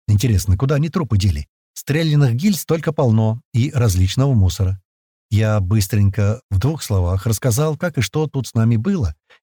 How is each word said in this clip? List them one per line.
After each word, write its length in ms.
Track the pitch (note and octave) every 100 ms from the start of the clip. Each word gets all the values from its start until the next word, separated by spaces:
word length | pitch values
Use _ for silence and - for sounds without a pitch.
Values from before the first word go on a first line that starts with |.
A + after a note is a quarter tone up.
| -
Интересно, 500 | G#2 B2 G2 - F#2+
куда 180 | C3+ C#3+
они 140 | D#3+
трупы 280 | F#3+ C#3+ G#2
дели? 300 | G2 D2 - _ _
Стрелянных 600 | - - D3 D#3+ D3 C#3 A#2
гильз 300 | G#3 F3+ -
только 260 | D#3+ D#3+
полно 500 | D#3 B2+ A2 A2 A2+ _
и 180 | A2+ D3
различного 600 | B2+ G2 F2+ F#2 - C#3
мусора. 480 | A#2+ F#2 - F#2+ G2 _ _ _ _ -
Я 300 | G#2 A2 G#2+
быстренько 840 | F2+ A2 G2 G#2 G2+ G#2 G2+ A2+ -
в 80 | F#2+
двух 240 | C3 D#3+
словах 460 | - G2 F2 F#2+ A2+
рассказал, 500 | G#2+ C3 A2 D#3 D3
как 200 | F3+ C#3
и 40 |
что 260 | A#2+ D#3 D#3
тут 200 | C#3 A2+
с 60 | A2+
нами 220 | A2+ A#2
было 380 | C3 F#3+ F2+ - _ _